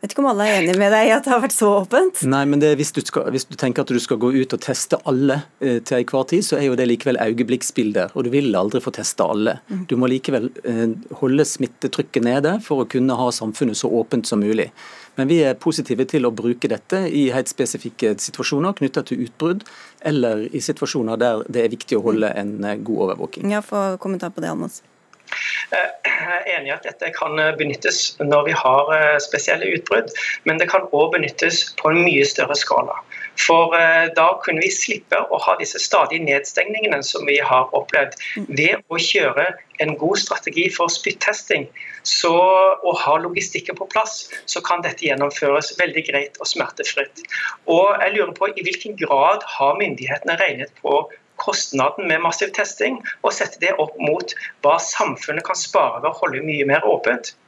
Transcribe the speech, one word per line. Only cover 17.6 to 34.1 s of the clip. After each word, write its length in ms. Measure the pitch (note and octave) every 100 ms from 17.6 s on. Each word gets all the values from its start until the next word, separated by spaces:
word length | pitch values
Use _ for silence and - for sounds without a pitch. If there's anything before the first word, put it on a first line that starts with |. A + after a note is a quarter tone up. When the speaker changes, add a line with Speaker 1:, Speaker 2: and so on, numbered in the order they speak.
| B2+ - A#2 - A2+ G#2
Speaker 2:
situasjoner 560 | - - A#2+ C#3+ F3
knyttet 340 | G3 C#3 C#3+ B2+
til 200 | B2+ A#2+
utbrudd, 340 | _ D#3+ F#3 - - - _
eller 440 | D#3 D3+ A#2+ G#2+ A2+
i 60 | C#3
situasjoner 600 | - C#3+ C#3 D3+ A2+ A2+
der 240 | A#2+ A2 -
det 140 | B2 A2+
er 40 |
viktig 280 | A2+ - A2+
å 40 |
holde 300 | G2+ G#2+ G#2+ -
en, 280 | G2+ G#2
eh, 140 | G#2 G#2
god 320 | G#2+ A2 F#2+
overvåking. 400 | - - - G3
Speaker 1:
Ja, 80 | G#3
få 380 | G#3 G#3 G3 F#3
kommentar 320 | G3 F#3+ F3+
på 80 | -
det, 80 | E3
Almås. 320 | E3+ E3+ - _ _ _ _ _ - - - -
Speaker 3:
Eh, 60 | F#3+ F#3 - -
jeg 500 | - E3 F3 - F3
er 40 |
enig 80 | C#3
i 60 |
at 100 | D#3
dette 300 | - - E3+
kan, 240 | E3 D#3+ D3+
eh, 160 | D#3 D#3
benyttes 640 | D3 C#3+ - - - -
når 260 | D3 D3 D3
vi 60 |
har, 400 | D#3 B2+ C3 D3
eh, 240 | D#3 D3+ D3
spesielle 440 | - G2+ - E2 F#2+ E2+
utbrudd, 320 | - G#2 - - - - -
men 120 | D#3+
det 120 | F3
kan 120 | F#3+
også 320 | - C#3+ D#3
benyttes 600 | E3+ D3 - E3 E3+ - -
på 120 | D#3
en 140 | E3
mye 200 | F3 C#3+ C#3+
større 300 | - C#3 D3
skala. 380 | - - - - - - - -
For, 360 | - E3 E3
eh, 360 | E3 E3 E3 E3